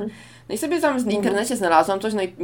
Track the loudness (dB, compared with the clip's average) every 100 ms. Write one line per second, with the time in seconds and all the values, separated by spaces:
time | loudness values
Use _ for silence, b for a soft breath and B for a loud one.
0 | -6 B B B -10 -6 -2 0 0 0
1 | 0 0 0 0 -2 -2 4 4 4 0
2 | -2 -2 -4 -6